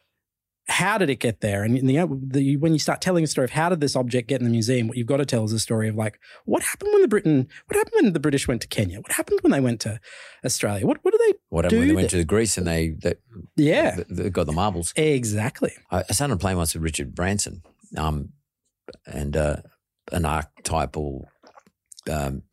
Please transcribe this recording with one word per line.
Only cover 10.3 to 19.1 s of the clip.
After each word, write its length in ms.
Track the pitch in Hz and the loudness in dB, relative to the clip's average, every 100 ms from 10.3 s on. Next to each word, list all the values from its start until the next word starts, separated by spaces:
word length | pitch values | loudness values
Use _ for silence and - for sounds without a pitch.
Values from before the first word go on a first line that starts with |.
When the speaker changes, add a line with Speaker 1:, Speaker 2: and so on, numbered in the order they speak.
| - | -10
Speaker 1:
Australia? 440 | 123 - 113 101 139 | -6 -2 -2 0 0
What, 100 | 302 | 0
what 80 | 370 | 0
do 80 | 440 | 4
they 140 | 453 - _ | 4 2 _
Speaker 2:
What 160 | 82 - | 0 2
happened 40 | |
Speaker 1:
do 100 | 226 | 4
Speaker 2:
when 60 | 269 | 4
they 40 | |
went 160 | 302 120 | 4 2
Speaker 1:
that 80 | 90 | 2
Speaker 2:
to 60 | |
Greece 340 | 82 104 113 - | 2 2 2 0
and 80 | 87 | 0
they, 300 | 82 82 80 | 0 0 -2
they, 140 | 87 - _ 90 - - | -4 -4 _ -20 -6 2
Speaker 1:
Yeah. 420 | 147 220 320 90 - | 4 4 2 -2 -6
Speaker 2:
they, 140 | 90 | -4
they 60 | 98 | -2
got 160 | 90 78 | 0 0
the 60 | |
marbles? 380 | 78 104 85 85 - | 0 0 -2 -4 0
Speaker 1:
Exactly. 760 | 156 139 117 104 110 - - - _ | 2 2 0 -2 -4 -4 -6 -6 _
Speaker 2:
I, 80 | 90 | -4
I 140 | - | -2
sat 180 | 95 143 | -2 0
on 0 | |
a 60 | 95 | 0
plane 200 | 95 92 | 0 0
once 160 | 80 | -2
with 80 | 82 | -2
Richard 320 | 80 78 69 | -4 -4 -8
Branson, 480 | - 90 101 - 92 - _ - - | -4 -2 -2 -4 -8 -18 _ -14 -4
um, 340 | 78 76 69 - _ _ _ _ - - | -2 -4 -6 -14 _ _ _ _ -20 -20
and, 320 | - | -12